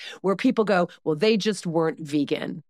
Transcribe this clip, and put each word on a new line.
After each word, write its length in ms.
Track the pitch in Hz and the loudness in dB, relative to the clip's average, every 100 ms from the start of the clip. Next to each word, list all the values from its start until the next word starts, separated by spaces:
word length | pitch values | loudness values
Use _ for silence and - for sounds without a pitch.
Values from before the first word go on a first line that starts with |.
| - - | -16 -4
where 140 | 185 190 | -2 2
people 280 | 262 226 | 2 2
go, 240 | 202 185 175 - | 2 2 0 -4
"Well, 120 | 160 151 | -4 0
they 200 | 214 226 | 2 2
just 300 | 214 190 175 | 0 -2 -2
weren't 340 | 160 160 - | 0 0 -2
vegan." 640 | 156 147 143 147 - 160 | -2 0 0 -2 -4 -10